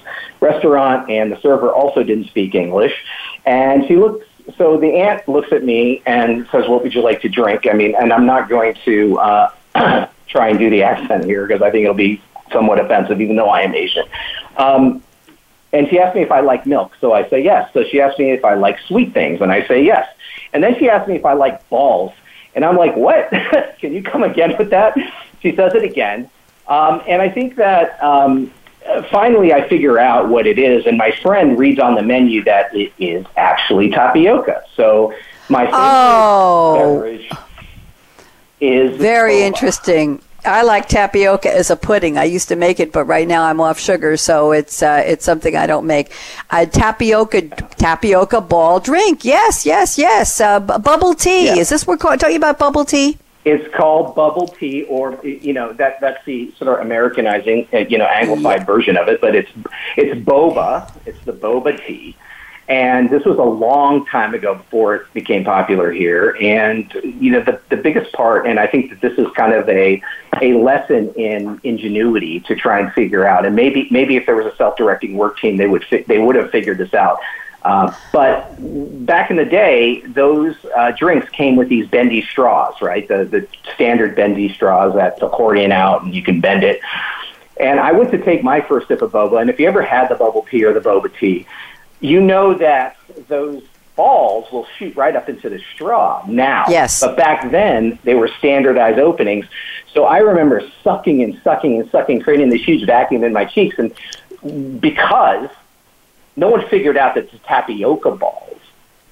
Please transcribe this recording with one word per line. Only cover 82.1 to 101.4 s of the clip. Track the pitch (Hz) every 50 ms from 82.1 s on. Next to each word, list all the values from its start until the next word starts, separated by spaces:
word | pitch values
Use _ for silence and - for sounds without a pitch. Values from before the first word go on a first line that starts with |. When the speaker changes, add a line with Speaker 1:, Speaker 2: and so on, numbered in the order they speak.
| 113 110
Speaker 1:
straws, | 104 - - - 127 117 101 - - - - -
right? | 101 87 87 104 -
The, | - 104 98 95
the | 87 110 98 95 - - - - - -
standard | - 127 117 120 117 110 104 98
bendy | - 104 104 101 101 101 98
straws | - - - 95 92 92 98 98 92
that | - - - - -
accordion | - - - - 117 110 101 101 101 98
out | 98 92 95 95 95 -
and | 92 92
you | 90 92
can | - - 92 85
bend | 85 95 101 98 98
it. | 101 - - - - - - - - - - - - - - _ _ - -
And | 139 131 143 -
I | 139 151
went | 165 202 240 240
to | - -
take | - - 165 151
my | 123 127 143 151
first | 147 - 147 120 - -
sip | 127 -
of | 120 104
boba, | - 107 104 98 117 113
and | 117 123
if | 120 -
you | 147 180
ever | 190 202
had | - - 131 123 127 127
the | 123
bubble | - 120 113 110 110 - -
tea | - 117 107
or | 107
the | 104 110
boba | - 113 101 98 98 95 -
tea, | - - 98 92 87 - - - - - - - - - - - -
you | - 139 160 185
know | 190 190 190 190 196 190
that | 180 - 165 151 143 135 131 131 - _ _ - - 151 135
those | 135 147 143 147 147 143 131 - - _ _ _ _ _
balls | - 175 247 269 190 135 107 98 113 113 -
will | 123 120 - - - -
shoot | 214 165 -
right | 135 135 156 147
up | 135 - -
into | 120 139 - 120
the | 98 92 - - -
straw | - 151 196 233 - - 82 - - - 101
now. | 113 123 135 139 131 101 - -
Speaker 2:
Yes. | 175 165 135 123 - -
Speaker 1:
But | 139 127 127
back | - 165 156 151 - - 123
then, | 135 180 214 196 135 110 113 113 117 - -
they | 120 123
were | 120 113 120 - -
standardized | - 143 139 139 131 139 123 123 117 113 110 120
openings. | 143 170 165 - 117 104 104 104 98 - - - - - - - - - -
So | 147 135
I | 110 156 190
remember | 214 214 190 170 156 147 120 101 - - - - -
sucking | 208 175 190 - 185 151 131
and | 120 104 - -